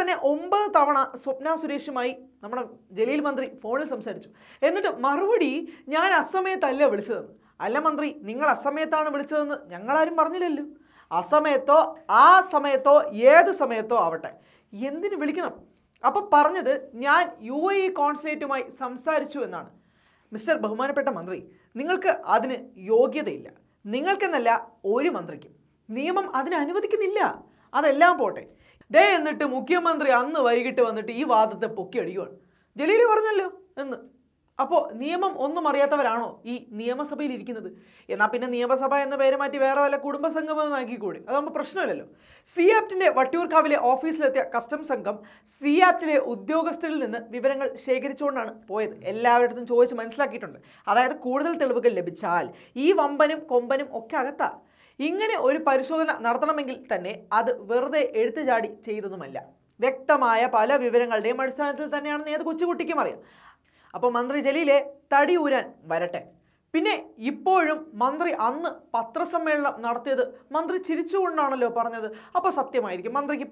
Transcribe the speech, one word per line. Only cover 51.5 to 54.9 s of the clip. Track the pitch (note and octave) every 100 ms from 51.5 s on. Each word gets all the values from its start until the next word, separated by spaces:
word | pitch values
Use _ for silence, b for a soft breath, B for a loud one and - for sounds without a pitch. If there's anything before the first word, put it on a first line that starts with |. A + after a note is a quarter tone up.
| D#4+
തെളിവുകൾ | C4+ A#3+ A#3 F#3+
ലഭിച്ചാൽ, | E3+ E3 G3 F3 C3 B B B3
ഈ | D4 G4
വമ്പനും | C#4+ C#4+ D4+ D#4
കൊമ്പനും | - B3 A#3+ C4+ C#4 A3+
ഒക്കെ | A3+ D#4
അകത്താ. | C4 C#4+ C4+ - b b b